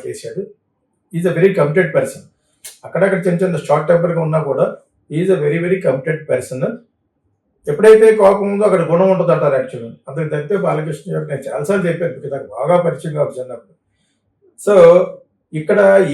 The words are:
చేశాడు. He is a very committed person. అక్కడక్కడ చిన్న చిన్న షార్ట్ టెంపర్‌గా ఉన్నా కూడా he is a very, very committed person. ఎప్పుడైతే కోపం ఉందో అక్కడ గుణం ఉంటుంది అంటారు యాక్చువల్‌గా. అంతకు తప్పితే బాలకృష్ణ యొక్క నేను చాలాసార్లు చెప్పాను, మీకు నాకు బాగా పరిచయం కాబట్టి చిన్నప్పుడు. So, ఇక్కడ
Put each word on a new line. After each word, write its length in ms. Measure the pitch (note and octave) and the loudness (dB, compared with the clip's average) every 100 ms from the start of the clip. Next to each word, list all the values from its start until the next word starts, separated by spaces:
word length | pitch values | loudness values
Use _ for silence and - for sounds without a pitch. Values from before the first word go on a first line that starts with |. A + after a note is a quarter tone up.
| B2 | -6
చేశాడు. 340 | - A#2+ A2+ G3+ - _ _ _ _ _ | -12 -12 -12 -12 -16 _ _ _ _ _
He 40 | E3 | -6
is 80 | F3 | -2
a 40 | D#3+ | 2
very 140 | F#3+ E3+ | 2 4
committed 280 | D3 D#3 F3 C#3 | 0 0 0 -2
person. 260 | B2+ - - _ _ _ - - - | -4 -6 -20 _ _ _ -20 -20 -10
అక్కడక్కడ 340 | E3+ G3 F#3 F3+ | -2 0 0 -2
చిన్న 120 | E3+ | -2
చిన్న 180 | F3+ D#3 - | -2 -4 -2
షార్ట్ 200 | D3 D#3 | -2 2
టెంపర్‌గా 340 | E3+ E3+ E3 D#3+ | 0 0 -4 -2
ఉన్నా 140 | D#3 C#3 | -2 -2
కూడా 160 | C3 - - _ _ - | -2 -4 -6 _ _ -10
he 60 | D3+ | -4
is 80 | F#3 F3 | -2 0
a 40 | D3 | -2
very, 140 | E3 F3 | -4 -2
very 140 | F#3+ F3 | -2 -2
committed 340 | E3+ D#3+ D#3 - | -4 -4 -6 -4
person. 280 | B2+ B2+ B2+ F#3 A#3 _ _ _ _ _ _ _ _ - | -6 -6 -8 -6 -8 _ _ _ _ _ _ _ _ -8
ఎప్పుడైతే 480 | D3 G#3+ A3 A3 G#3+ | 4 6 8 8 6
కోపం 240 | G3 G3+ G3+ | 4 4 0
ఉందో 100 | G3+ G#3 | 0 2
అక్కడ 140 | F#3 D#3 | 2 2
గుణం 180 | E3+ F#3+ | 2 2
ఉంటుంది 200 | F3+ E3+ D#3+ | 2 2 0
అంటారు 200 | D3 C3+ | 0 -2
యాక్చువల్‌గా. 320 | B2+ B2 A#2 - - | -4 -10 -14 -16 -14
అంతకు 200 | C#3+ D#3 | -10 -6
తప్పితే 240 | D3 D3 G3 F3 | -6 -4 -4 -2
బాలకృష్ణ 460 | D3+ D#3 D3+ F#3 D#3 | -4 -6 -10 -10 -10
యొక్క 160 | D3 | -8
నేను 120 | C#3 - | -10 -8
చాలాసార్లు 400 | B2+ D3 G3+ F3 | -8 -4 -2 -2
చెప్పాను, 260 | D#3 B2+ | -4 -6
మీకు 220 | - - C3+ | -8 -10 -10
నాకు 140 | - - | -10 -8
బాగా 240 | C#3+ F3 E3+ | -2 0 0
పరిచయం 300 | C#3 D#3+ D3 | -6 -6 -4
కాబట్టి 200 | C3 B2+ | -4 -6
చిన్నప్పుడు. 340 | B2+ A#2 - _ _ _ _ _ _ _ _ - - | -12 -14 -20 _ _ _ _ _ _ _ _ -8 2
So, 100 | G3+ E3+ F3 E3+ - _ _ _ | 6 8 8 2 -6 _ _ _
ఇక్కడ 260 | D#3 D3+ G3+ G3 G3 E3+ | -6 0 2 4 4 4